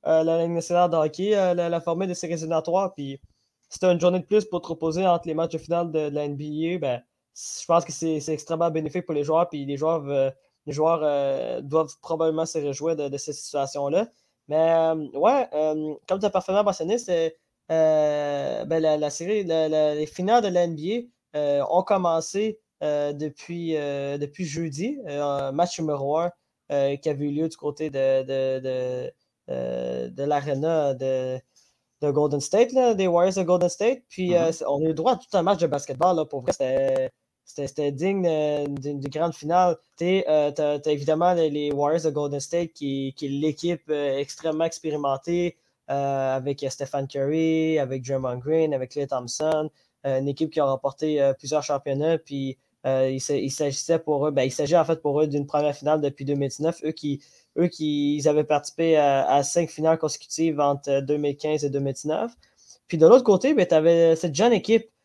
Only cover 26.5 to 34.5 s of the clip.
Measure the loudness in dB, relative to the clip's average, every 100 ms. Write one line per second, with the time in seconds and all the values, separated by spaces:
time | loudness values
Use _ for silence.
26.5 | _ _ 0 0 0 -4 -2 -4 -2 -4
27.5 | -4 -8 -6 -6 -2 2 0 0 -2 -2
28.5 | -2 -4 -4 -4 -6 -8 _ _ _ -8
29.5 | -6 -4 -4 -4 -6 -6 -6 -2 -2 -2
30.5 | -2 0 0 0 -2 -2 -2 -4 -8 _
31.5 | _ _ _ _ _ 0 2 2 0 0
32.5 | 2 4 4 2 2 2 4 2 2 2
33.5 | 2 2 0 -2 -2 _ -6 2 2 2